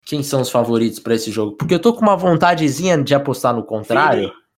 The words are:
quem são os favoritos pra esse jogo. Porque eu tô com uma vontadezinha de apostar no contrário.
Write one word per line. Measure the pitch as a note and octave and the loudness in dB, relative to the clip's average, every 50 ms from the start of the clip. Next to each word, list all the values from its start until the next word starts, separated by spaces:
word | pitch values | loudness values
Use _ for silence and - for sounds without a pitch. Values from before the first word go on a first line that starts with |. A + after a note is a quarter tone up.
| _ | _
quem | - D3+ D3 C#3 | -10 -8 -8 -6
são | C#3+ C#3+ C3 | -4 -2 -2
os | B2 - | -2 0
favoritos | - A#2+ A2+ A#2 A#2 A2+ A2+ A2 G#2+ - | 0 0 0 2 0 0 0 -2 -2 -6
pra | - A#2 A#2 | -4 -2 -2
esse | A2+ - A2 | -2 -2 -4
jogo. | G#2 A2 G#2+ G#2 G#2 - | -4 -4 -4 -4 -4 -6
Porque | - - F3+ | -2 -2 -2
eu | E3+ | 2
tô | - A#3 A#3 | 2 2 2
com | A#3 | 2
uma | A3 G#3 G3 | 2 2 2
vontadezinha | F3 F#3 F3+ E3 D#3+ F3+ F3 F3+ D#3+ D#3 C#3+ B2+ C3+ F3+ F#3 E3+ D3+ C#3+ | 2 2 2 2 4 4 2 2 2 0 -2 -2 -2 0 0 2 2 2
de | C#3 C#3+ | 2 0
apostar | C#3 C#3 C#3 B2 - - B2 A#2+ | 0 0 -2 -4 -2 -2 -2 -2
no | A2+ - | -2 -4
contrário. | - A2 G#2+ A2 - A#2 C3 D3+ D3+ A#2+ G#2+ G2 F#2+ - - _ _ _ | -6 -8 -8 -4 0 0 2 2 2 2 0 -2 -4 -8 -14 _ _ _